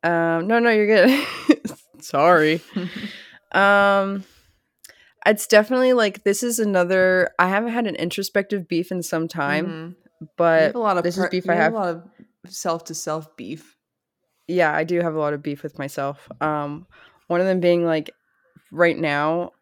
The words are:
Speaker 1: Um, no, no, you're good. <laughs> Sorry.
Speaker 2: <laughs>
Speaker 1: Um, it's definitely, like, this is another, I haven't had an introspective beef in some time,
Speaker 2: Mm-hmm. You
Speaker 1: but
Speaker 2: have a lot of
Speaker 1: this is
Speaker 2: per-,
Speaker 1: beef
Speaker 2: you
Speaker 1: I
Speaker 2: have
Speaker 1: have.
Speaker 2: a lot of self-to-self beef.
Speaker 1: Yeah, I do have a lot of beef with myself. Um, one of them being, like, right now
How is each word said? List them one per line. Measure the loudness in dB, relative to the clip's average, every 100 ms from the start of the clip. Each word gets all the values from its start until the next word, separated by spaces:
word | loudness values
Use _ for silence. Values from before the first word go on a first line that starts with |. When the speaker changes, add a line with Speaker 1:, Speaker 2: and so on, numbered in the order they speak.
Speaker 1:
Um, | 0 0 0 -2 0
no, | 2
no, | 2
you're | 2 4
good. | 6 6 4 -2 -10 0 0
<laughs> | 0 -16 _ -20
Sorry. | -6 2 4 6 4 0 -4
Speaker 2:
<laughs> | -10 -8 -10 -14 -16 -20 -20 _
Speaker 1:
Um, | 2 4 4 4 2 0 -6 -10 _ _ _ _ _ -20 _ _ _ 0
it's | 0 4
definitely, | 4 4 0 2
like, | 2 2 -2
this | -2 -2
is | -2 -2
another, | 0 0 2 2 4 2 0 0
I | 0
haven't | 0 -2
had | -4 -4
an | -4
introspective | -6 -6 -4 -4 -2 -6 -4
beef | -4 -4
in | -6
some | -6 -6 -6
time, | -4 -2 -2 -4
Speaker 2:
Mm-hmm. | -8 -14 -18 _ _
You | -20 _
Speaker 1:
but | 2 4
Speaker 2:
have | 2 2
a |
lot | 0 0
of |
Speaker 1:
this | 0 -2
is | -2
Speaker 2:
per-, |
Speaker 1:
beef | -2 -2
Speaker 2:
you |
Speaker 1:
I | 0
Speaker 2:
have |
Speaker 1:
have. | 0
Speaker 2:
a | 0
lot | -4
of | -6 -12 _ -20 _ -20
self-to-self | -10 -6 -6 -6 -12 -8 -8 -8 _
beef. | -14 -14 -18 _ _ _ _ _ _ _ -6
Speaker 1:
Yeah, | 0 0
I | 0 -2
do | -2
have | -2 -2
a |
lot | -4
of | -4
beef | -8 -10
with | -12 -12
myself. | -12 -8 -8 -8 -16 -6
Um, | -4 -4 -6 -10 -16 _ -20 _ _
one | -2
of | 0
them | 2
being, | 2 2 2
like, | -2 -4 -16 _ _ _ _ _
right | 0 0 2
now | -2 -2 -2 -2 -6 _